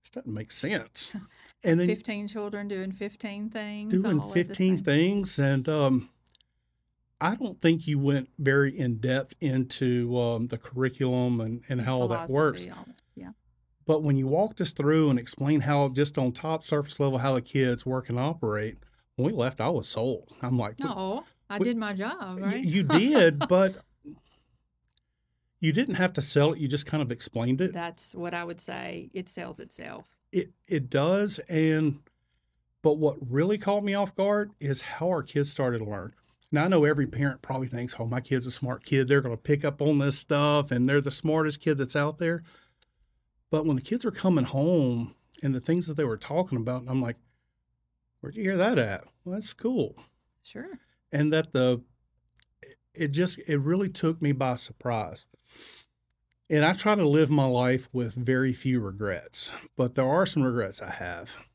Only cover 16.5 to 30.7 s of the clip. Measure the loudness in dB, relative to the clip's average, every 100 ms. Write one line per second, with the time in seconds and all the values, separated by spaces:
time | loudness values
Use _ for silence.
16.5 | -4 -2 -2 -2 -2 0 0 0 0 0
17.5 | 0 2 0 -2 -6 -4 -2 -2 -2 -4
18.5 | -2 -4 -10 -20 _ _ -2 -2 0 -2
19.5 | 0 -2 0 -2 -2 -2 -4 -8 -10 -2
20.5 | 0 -2 -4 -6 -4 -4 -6 -8 _ _
21.5 | -2 0 0 -4 -6 -6 -8 -10 -6 -4
22.5 | -2 -2 0 4 4 6 6 6 4 2
23.5 | 4 4 0 -18 _ -20 -20 _ _ _
24.5 | _ _ _ _ -20 _ _ _ _ _
25.5 | _ 0 2 0 0 0 0 2 4 4
26.5 | 2 -2 -2 -2 -2 -2 -4 -6 -4 0
27.5 | 0 -2 -4 -10 -10 -16 -10 -8 -6 -8
28.5 | -10 -10 -10 -10 -12 -12 -12 -12 -12 -12
29.5 | -14 -18 -16 -14 -16 -18 _ _ -4 -4
30.5 | _ _